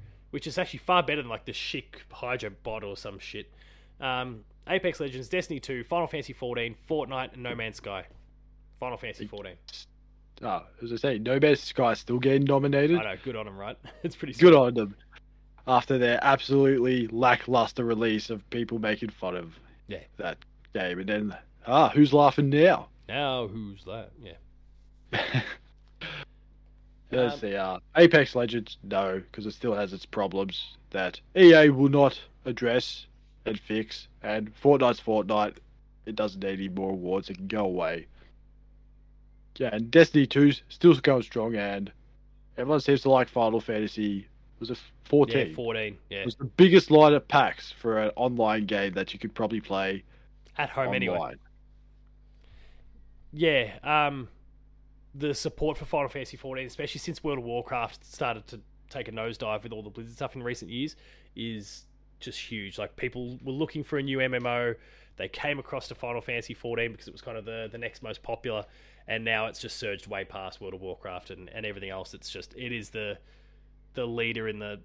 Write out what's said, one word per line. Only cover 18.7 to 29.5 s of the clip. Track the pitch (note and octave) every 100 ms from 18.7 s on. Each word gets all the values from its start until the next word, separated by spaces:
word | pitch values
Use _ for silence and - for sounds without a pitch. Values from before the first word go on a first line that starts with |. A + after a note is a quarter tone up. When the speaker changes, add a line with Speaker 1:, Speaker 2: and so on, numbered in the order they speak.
| A#2
Speaker 2:
making | G#2+ G#2+ A2+
fun | - F#2 F2+
of | E2 D#2+ - - -
Speaker 1:
Yeah. | F#2+ - -
Speaker 2:
that | E2 - - - -
game. | G#2+ F#2 F2+
And | F#2+
then, | G#2 G#2+ F2 - _ -
ah, | C3+ C#3
who's | D3 D3
laughing | C#3+ C#3+ - C#3+
now? | D3 F3 F3 - - -
Speaker 1:
Now | A#2+ C#3+ B2+ A2
who's | A2 G#2+ G2
that? | - F2 F2+ -
Yeah. | G#2+ E2 - - - - - - -
Speaker 2:
<laughs> | - - C3 - - - - _ - - - - - - - - - - - -
Let's | - B2
Speaker 1:
Um, | -
Speaker 2:
see, | G#2+ G2
uh, | F#2+ F#2 - D#3
Apex | E3+ E3 C3+
Legends, | B2+ A#2+ A#2 A2 -
no, | G2 G2 G2 F#2+ F#2
'cause | -
it | G#2+